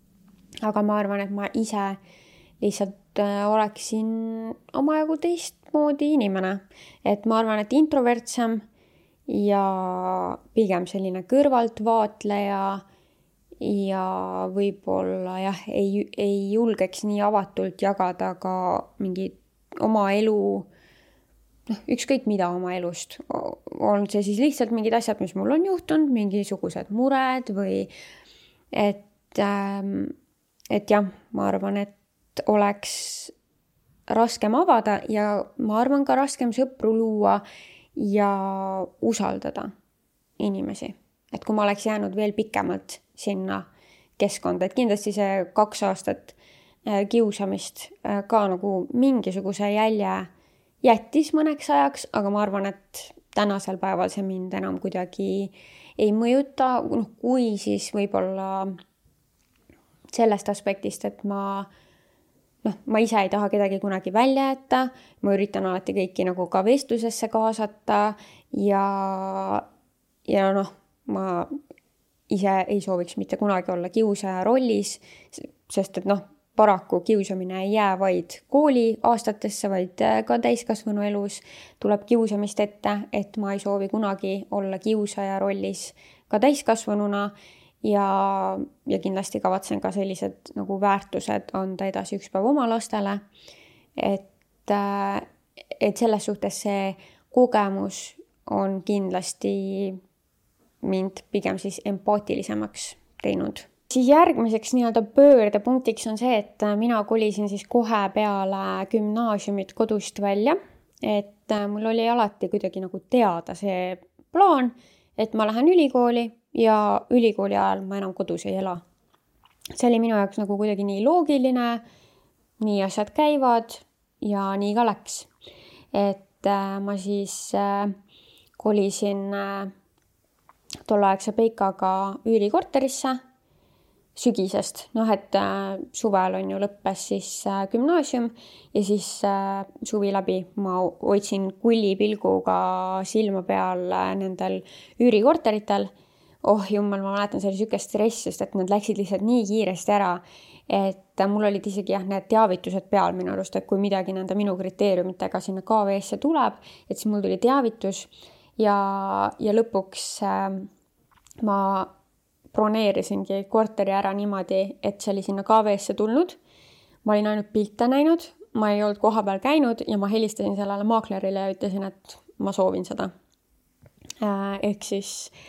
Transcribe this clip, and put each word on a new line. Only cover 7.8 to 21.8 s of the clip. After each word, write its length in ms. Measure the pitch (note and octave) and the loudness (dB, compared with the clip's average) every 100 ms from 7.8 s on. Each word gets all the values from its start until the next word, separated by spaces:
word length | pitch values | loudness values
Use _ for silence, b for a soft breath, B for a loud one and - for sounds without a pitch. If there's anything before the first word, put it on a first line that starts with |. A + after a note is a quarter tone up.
| D#4 D4 A#3+ A#3 A#3 - A#3 A3+ - b b b b b - | 4 4 2 2 -2 -4 -2 -2 -6 b b b b b -6
ja 380 | G#3 G3+ G3+ G3 F#3+ F#3 F#3 F#3 F#3 F3+ - - | 0 2 4 2 0 -4 -4 -2 -2 -4 -6 -4
pigem 320 | - G#3 F3 F3+ | 0 2 2 -2
selline 380 | G3 F#3+ F#3 F3+ | -4 -4 -4 0
kõrvaltvaatleja 1400 | C4+ C#4+ B3+ A#3 A3+ G#3+ A3+ G#3 G#3+ G#3 G3+ G3+ G3 G3 F#3+ - b b b b b _ - | 4 6 4 2 -2 0 2 2 -2 -4 -2 0 -2 -2 -4 -10 b b b b b _ -8
ja 420 | - G3+ G3 F#3+ F#3 F#3 F#3 F#3 F#3 | -2 0 0 -2 -2 -4 -4 -4 -4
võib-olla 840 | F#3+ G3+ G3 - F#3+ F#3 F#3+ F3+ F#3 | 0 -2 -2 -2 0 0 -4 -4 -4
jah, 200 | F#3+ F3+ - | -4 -4 -4
ei, 300 | - G3 G3+ - - | -2 0 0 -4 -2
ei 340 | G3+ G3+ G3 | -2 0 0
julgeks 540 | G#3+ A#3 G#3 F#3 - G#3 | 0 2 2 -2 -2 -4
nii 140 | G#3 | 0
avatult 560 | G#3 G#3+ F#3+ - F#3+ F#3 | 2 0 -2 -4 -6 -2
jagada 540 | G3 G3 F3+ F3+ F#3 F3+ | -2 0 -2 -2 -4 -4
ka 180 | F#3 F#3 F3+ F3+ - - | -6 -4 -2 -2 -4 -8
mingi 300 | F#3+ F#3 F#3+ - _ _ - - | -6 -4 -8 -10 _ _ -18 -4
oma 300 | A3 A3 G3 G3+ | 0 2 2 2
elu, 220 | A3 G#3+ G3 G3 - b b b b b b _ _ _ - | 2 2 2 -2 -6 b b b b b b _ _ _ -8
noh, 140 | G#3 | -8